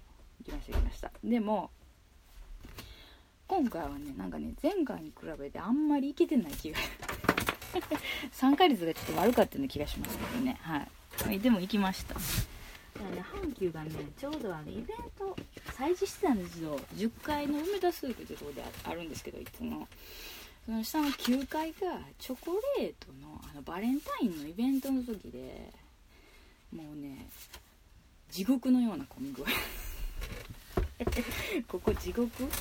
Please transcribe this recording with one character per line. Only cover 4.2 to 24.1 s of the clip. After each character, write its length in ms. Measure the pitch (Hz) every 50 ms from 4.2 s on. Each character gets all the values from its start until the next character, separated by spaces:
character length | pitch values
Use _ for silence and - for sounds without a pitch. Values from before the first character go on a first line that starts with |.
| 190
ん 40 | 185
か 80 | 160 -
ね、 140 | - - - - -
前 220 | 302 403 403 311
回 180 | 247 202 170 160
に 60 | 151
比 180 | - - - 160 156 143
べ 120 | 139 143
て 80 | - -
あ 120 | 160 190
ん 180 | 247 294 311 302
ま 100 | 294 285
り 100 | 262 277
行 100 | 285 -
け 80 | 349
て 100 | - 320
な 120 | 254 180 147
い 40 | 143
気 180 | - - 156 -
が、 60 | - - - - - - - - - - - - - - - - - - -
<laughs> 600 | - 370 - - 311 - - - - - - 247
参 240 | - - - 262 285
加 120 | 277 370
率 180 | 349 269 190 170
が 80 | 165 156
ち 60 | -
ょ 20 | -
っ 20 |
と 100 | - 160
悪 160 | 160 175 220 247
か 100 | - 202
っ 60 | -
た 60 | -
よ 60 | 139
う 20 | 139
な 60 | 131
気 100 | - 143
が 80 | 147
し 120 | - - -
ま 80 | - -
す 100 | - -
け 60 | -
ど 60 | - - 123
ね。 180 | - 254 247 -
は 260 | - 165 160 143 - - - - - - - - - 208 208
い。 80 | 196
で 100 | 202 254
も 100 | 233 190
行 80 | 175 190
き 100 | - 202
ま 140 | 196 190 190
し 120 | - -
た。 100 | - -
だ 60 | -
か 60 | 180 - - - - - - - - - - - - - - - 214 190
ら 60 | 180
ね、 60 | 180 180
阪 300 | - - 415 392 320 240
急 200 | - 190 175 160
が 120 | 160 156
ね、 60 | 156 156 156 147 147 151 -
ち 80 | -
ょ 40 | 285
う 100 | 311 302
ど 140 | 247 202 175
あ 80 | 156 151
の、 80 | 160
イ 40 | 180
ベ 60 | 202
ン 40 | - - 427 453 494 427 - -
ト、 180 | 392 392 370 - - - - - - - -
催 180 | - 254 302 359
事 120 | 359 392
し 80 | 392 -
て 60 | - -
た 80 | 349 254
ん 40 | 196
で 80 | 180
す 140 | 175 170 165
よ。 180 | 160 156 151 135 127 - 156
十 140 | 165 202 233
階 360 | 233 - - - 302 294 294
の 120 | 277 302 285
梅 200 | 311 349 415 392
田 120 | 370 349 339
ス 140 | - -
ー 80 | 269 226
プ 80 | - 160
っ 40 |
て 80 | 156 156
と 100 | - 147
こ 80 | 147 143
で 100 | 123 120
あ-、 40 | 120 - - - -
あ 40 | 165
る 80 | 170 170
ん 60 | 160
で 80 | -
す 80 | - -
け 60 | -
ど、 100 | - -
い 60 | -
つ 160 | - - - 156
も。 260 | 156 156 151 - - - - - - - - - - - - - - - - -
そ 60 | - 220
の 120 | 220 220
下 160 | - - 311
の 100 | 302 285 262
九 340 | - - - 247 269 277
階 260 | - - 311 320 320 320
が 260 | - 403 359 302 190 139 135 - -
チ 120 | - -
ョ 60 | 262 - -
コ 160 | - 349 403 453 554 571 440
レ 100 | 254 170
ー 60 | 147 -
ト 100 | - - 139 131 139
の、 180 | 151 156 - - -
あ 40 | -
の、 80 | 143 135
バ 180 | - 165 180
レ 100 | 208 240
ン 80 | 262 294
タ 100 | - 523